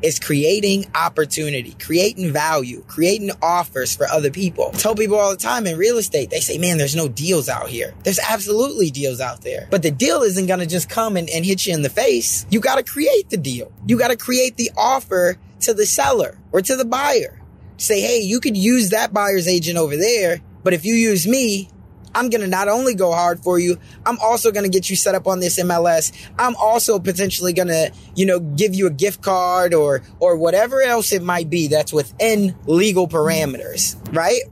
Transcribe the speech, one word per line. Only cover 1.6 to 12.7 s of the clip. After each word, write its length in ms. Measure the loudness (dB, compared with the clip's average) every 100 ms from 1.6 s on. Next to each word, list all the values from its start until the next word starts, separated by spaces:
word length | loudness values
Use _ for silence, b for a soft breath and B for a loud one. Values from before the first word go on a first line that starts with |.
| -8 -14
creating 540 | -2 0 0 0 -4
value, 500 | 0 0 0 -2 -10 -12
creating 440 | 0 0 0 -4 -2
offers 540 | 0 0 -2 -4 -6 -2
for 100 | 0
other 180 | 0 -2
people. 420 | -2 -4 -2 -4
I 40 | 0
tell 180 | -2 0
people 220 | 0 2
all 140 | 2
the 60 | 0
time 280 | -4 -2 -2
in 120 | 0
real 200 | 0 0
estate, 320 | 0 -2 -2
they 120 | -4
say, 160 | -4 -2
"Man, 200 | 0 0
there's 180 | 0 0
no 120 | -2
deals 400 | -4 0 0 0
out 220 | -6 -6
here." 240 | -8 -8 -4
There's 160 | -2 -2
absolutely 720 | -2 -4 -2 0 0 0 -2
deals 300 | 0 -4 -4
out 200 | -8 -8
there. 260 | -10 -10 -2
But 100 | 0
the 100 | 0
deal 300 | 0 0 2
isn't 240 | 2 0 0
gonna 200 | -2 -2
just 240 | -4 -4
come 260 | -4 -2 -2
and, 140 | -4
and 160 | -4 -2
hit 200 | -2 -2
you 80 |
in 100 | -2
the 60 | -2
face. 560 | 0 2 2 -2 -4 0
You 100 | 0
gotta 240 | 2